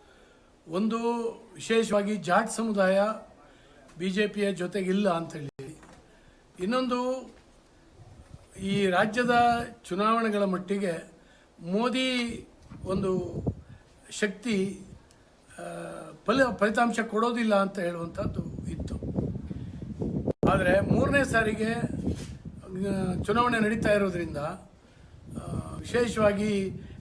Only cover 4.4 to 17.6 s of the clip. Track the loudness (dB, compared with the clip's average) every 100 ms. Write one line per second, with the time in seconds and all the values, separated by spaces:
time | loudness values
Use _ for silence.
4.4 | -2 -2 -4 -2 0 2 2 2 -2 -8
5.4 | -10 -12 -14 -16 -20 -20 -20 -20 -20 -20
6.4 | -20 -6 0 0 0 0 0 -4 -8 -20
7.4 | -20 -20 _ -20 -20 -20 -20 -20 -20 -20
8.4 | -20 -8 -2 2 4 4 4 2 4 6
9.4 | 6 4 -2 -10 -6 0 2 4 2 2
10.4 | 2 0 -2 -2 0 -4 -8 -20 -20 -20
11.4 | _ -14 -4 0 2 0 0 0 -2 -6
12.4 | -14 -20 -20 -10 -4 0 0 0 -2 -4
13.4 | -4 -6 -12 -20 -20 -20 -14 -2 -2 -2
14.4 | -2 0 0 -6 -14 -20 -20 -20 -20 _
15.4 | -20 -14 -10 -10 -10 -12 -14 -4 0 4
16.4 | 2 4 2 4 2 2 0 0 2 2
17.4 | 4 4